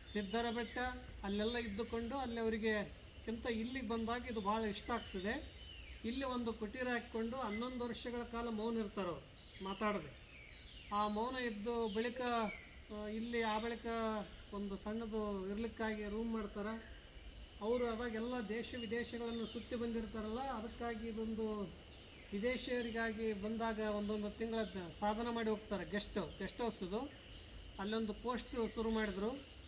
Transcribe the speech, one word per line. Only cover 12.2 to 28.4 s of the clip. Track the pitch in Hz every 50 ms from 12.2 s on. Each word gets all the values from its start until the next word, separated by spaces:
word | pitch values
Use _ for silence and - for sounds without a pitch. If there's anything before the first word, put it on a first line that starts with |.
| 254 247 240 233 226 202 170 - - - - - - - 214
ಆ, | 214 208
ಇಲ್ಲಿ | 208 214 220 226 233 240 233 226
ಆ | 220 214 214
ಬಳಿಕ | 220 233 233 220 - 233 226 226 226 220 220 214 196 196 - - - - -
ಒಂದು | 202 202 202 196
ಸಣ್ಣದು | 190 - 208 214 226 233 220 208 220 214 208 202 196 185 190
ಇರ್ಲಿಕ್ಕಾಗಿ | 202 208 226 226 220 - 226 220 220 208 208
ರೂಮ್ | 208 208 214 226 233 226
ಮಾಡ್ತಾರೆ | 220 208 202 - 214 202 214 226 226 - - - - - - - - - - - - - - - -
ಅವರು. | 208 214 240 247 247
ಅವಾಗೆಲ್ಲ | 233 226 214 247 240 220 220 226 240 254 247 226 190
ದೇಶ | 214 233 220 - - 254
ವಿದೇಶಗಳನ್ನು | 233 214 220 233 233 233 - 233 233 233 233 233 226
ಸುತ್ತಿ | 214 - 240 214 - 254
ಬಂದಿರ್ತಾರಲ್ಲ, | 233 233 233 226 226 220 208 - 220 214 214 220 240
ಅದಕ್ಕಾಗಿ | 269 277 269 220 214 233 214 - 240 240 233 220 220 233
ಇದೊಂದು | 220 220 226 220 226 208 220 214 214 208 202 170 - - - - - - - - - - - - -
ವಿದೇಶಿಯರಿಗಾಗಿ | 202 196 247 254 226 - - 247 247 240 233 214 226 226 226 220 208 226 220 214
ಬಂದಾಗ | 196 190 214 226 226 226 226 226 214
ಒಂದೊಂದು | 220 214 208 208 208 208 214 214 208 208
ತಿಂಗಳ | 202 - 226 226 226 226 220 202 180 196 180 165 165 -
ಸಾಧನ | 208 208 214 208 240 240
ಮಾಡಿ | 233 233 233 220
ಹೋಗ್ತಾರೆ. | 220 208 208 - 208 190 175 160
ಗೆಸ್ಟ್, | 175 202 196 - - 214 180 147 - -
ಗೆಸ್ಟ್ | 196 185 - -
ಹೌಸ್ | 240 233 - - 196
ಇದು. | 170 190 220 254 294 - - - - - - - - - - - - - -
ಅಲ್ಲೊಂದು | 196 208 214 226 226 214 208
ಪೋಸ್ಟ್ | - - 233 247 233